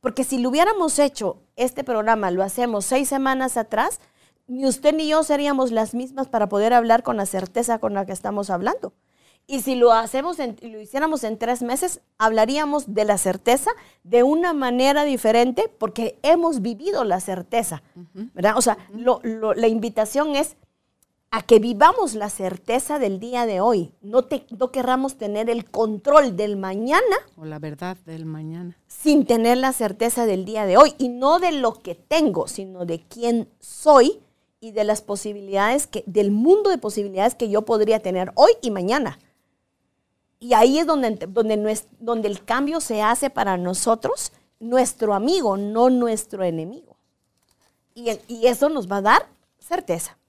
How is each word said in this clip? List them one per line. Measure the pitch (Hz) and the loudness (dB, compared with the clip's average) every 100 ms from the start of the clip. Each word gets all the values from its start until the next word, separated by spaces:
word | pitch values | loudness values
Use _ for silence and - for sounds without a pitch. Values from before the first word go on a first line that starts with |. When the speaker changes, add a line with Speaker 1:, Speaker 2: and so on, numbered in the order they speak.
Speaker 1:
porque | 254 - | -4 -2
si | 262 262 | -4 -2
lo | 240 | 0
hubiéramos | 277 359 427 330 - | 2 2 2 -2 2
hecho, | 285 277 202 - _ - | 0 0 -6 -8 _ -6
este | 247 247 | -4 -4
programa | 262 226 214 226 196 | -4 -2 2 2 0
lo | 180 | -2
hacemos | 190 220 240 214 190 | -2 -2 -2 -2 -2
seis | 262 277 | -2 0
semanas | 277 269 262 262 247 | -2 -2 -2 -2 -4
atrás, | 220 214 302 - _ _ _ _ _ | -4 -2 -2 -4 _ _ _ _ _
ni | 254 269 | -2 -2
usted | 262 294 | 2 2
ni | 311 311 | 2 0
yo | 311 | 0
seríamos | 311 285 285 277 262 | 2 0 0 0 0
las | 226 220 | 0 -2
mismas | 240 254 269 269 | -4 -8 -8 -4
para | 233 202 | -2 0
poder | 202 214 | 2 4
hablar | 240 226 226 | 4 4 2
con | 247 226 | 2 -4
la | 196 | -2
certeza | 190 185 233 240 226 | -4 -4 -4 -2 -2
con | 214 | -2
la | 202 190 | -4 -6
que | |
estamos | 190 208 202 202 | -8 -6 -6 -4
hablando. | 180 202 466 - _ _ _ _ _ _ | -2 -2 -4 -8 _ _ _ _ _ _
Y | 269 | -6
si | 247 254 | -4 4
lo | 240 | 6
hacemos | 226 226 262 311 339 | 4 2 -4 -6 -6
en, | 254 214 | -8 -8
lo | 233 220 | -16 -18
hiciéramos | 214 269 311 311 | -10 -4 -2 -2
en | 226 220 | -4 -6
tres | 233 247 | -4 -4
meses, | 240 262 359 - _ _ | -4 -4 -6 -8 _ _
hablaríamos | 220 220 226 277 302 294 277 208 | 0 2 0 0 -2 -4 -4 -2
de | 214 | 0
la | 202 | 0
certeza | 196 185 - 262 - 480 - _ | 0 -2 2 2 0 -6 -12 _
de | 175 233 | 0 4
una | 247 311 349 | 4 2 0
manera | 311 254 247 269 285 | -2 -2 2 2 2
diferente | 294 254 220 226 247 247 440 _ | 0 0 2 2 2 0 -4 _
porque | 214 214 226 - | -8 -4 -8 -4
hemos | 277 339 330 277 | 2 2 2 -2
vivido | 196 214 330 403 | -4 -6 -4 -2
la | 226 185 | 0 -2
certeza, | 185 185 175 233 226 160 _ - | -4 -8 -4 -4 -2 -8 _ -20
Speaker 2:
Ujú. | 175 185 226 | -20 -16 -14
Speaker 1:
¿verdad? | - 190 220 | -2 0 2
O | |
sea, | 240 208 - | 0 -2 -6
Speaker 2:
Ujú. | 208 | -4
Speaker 1:
lo, | 240 247 | -2 0
lo, | 240 220 220 | -2 -4 -2
la | 208 226 | 2 2
invitación | 226 226 214 214 269 302 277 | 0 -4 -4 -2 -2 -2 -2
es | 302 - _ _ _ _ _ _ _ | -4 -8 _ _ _ _ _ _ _
a | 220 | -8
que | - 226 | 4 4
vivamos | 226 208 311 480 349 220 | 4 4 4 4 -2 -4
la | 208 | -8
certeza | - 190 180 - 240 - 294 | -6 -6 -6 -4 -4 -2 -2
del | 226 190 | -2 -4
día | 226 247 233 | -6 -4 -2
de | 190 | 0
hoy. | 214 214 165 _ | 2 2 -2 _
No | 196 247 | -2 0
te, | 254 277 _ 208 | 0 -6 _ -6
no | 254 | -4
querramos | 262 254 254 269 269 | -2 -2 -2 -2 -6
tener | 208 208 226 | -6 -4 -2
el | 233 - | -4 -6
control | - 226 208 277 302 269 180 | -4 -2 -2 4 4 4 -2
del | 208 202 | -4 -4
mañana. | 190 190 233 330 480 403 - _ | -6 -6 0 2 2 -2 -4 _
Speaker 2:
O | 156 | -14
la | 151 | -12
verdad | 156 147 180 180 - | -12 -10 -10 -12 -14
del | 160 160 | -12 -10
mañana. | 156 156 165 175 - _ | -10 -12 -12 -14 -18 _
Speaker 1:
Sin | - 311 285 - | -4 2 2 4
tener | 233 226 247 | 2 2 2
la | 262 | 0
certeza | 262 214 202 226 240 233 | -2 -4 -2 -4 0 0
del | 190 185 | -2 -4
día | 220 202 | -4 4
de | 196 | 8
hoy. | 294 - | 8 6
Y | 254 | -4
no | 240 269 339 | 0 2 4
de | 349 | 2
lo | 302 240 | 0 -2
que | - - | -2 -14
tengo, | 170 _ 311 302 170 - | -14 _ 2 2 0 -6
sino | - 190 185 170 | -8 -14 -10 -6
de | 165 | -6
quién | _ 233 233 233 - _ | _ -6 -2 -2 -4 _
soy | - - 311 285 262 427 _ _ _ _ | -20 -4 6 6 6 2 _ _ _ _
y | 226 | -12
de | 214 208 | -4 -2
las | 214 | -2
posibilidades | 208 202 214 202 196 196 208 269 - | -4 -8 -8 -10 -4 0 2 0 -2
que, | 196 - | -8 -4
del | 190 202 | 0 2
mundo | 208 269 403 392 | 2 4 4 4
de | 330 | 0
posibilidades | 220 208 202 190 214 - | -2 -6 -6 -2 -4 -2
que | 226 | -2
yo | 208 | -2
podría | 220 220 214 220 | 0 0 2 0
tener | 190 180 185 - | 0 -4 -4 4
hoy | 311 453 | 6 6
y | 254 | -2
mañana. | 202 180 262 254 - _ _ _ _ _ _ _ _ _ _ _ _ | -4 -2 -2 -2 -8 _ _ _ _ _ _ _ _ _ _ _ _
Y | 240 | 2
ahí | 240 240 285 | 6 6 4
es | 320 | 2
donde, | 302 240 214 - | 0 0 -4 -4
donde, | 196 220 214 | -2 0 0
nues-, | 214 214 - _ | 0 -4 -8 _
donde | 233 233 208 | -6 -4 -4
el | 196 - | -6 -4
cambio | 240 285 320 | -2 -2 -4
se | - 214 | -4 -2
hace | 214 240 277 | 0 0 -2
para | - 196 185 | -2 -2 -2
nosotros, | 180 185 - 226 - 523 - _ _ _ | -2 -2 0 0 0 -4 -8 _ _ _
nuestro | 226 247 254 - 226 | -2 0 0 -2 -2
amigo, | 196 233 370 240 196 | 0 0 0 0 -2
no | 202 220 247 | -2 2 4
nuestro | 254 240 220 - 190 | 4 0 -2 -6 -4
enemigo. | 185 165 165 277 _ _ _ _ _ _ _ _ _ _ _ | -4 -4 -8 -14 _ _ _ _ _ _ _ _ _ _ _
Y, | - 233 214 - | -8 -6 -6 -8
y | 233 233 | 0 2
eso | 240 285 | 4 0
nos | 302 185 | 0 -2
va | 202 | 0
a | |
dar | 196 294 - _ _ _ | 6 4 4 _ _ _
certeza. | - 180 180 170 - _ | -8 -8 -4 -6 -6 _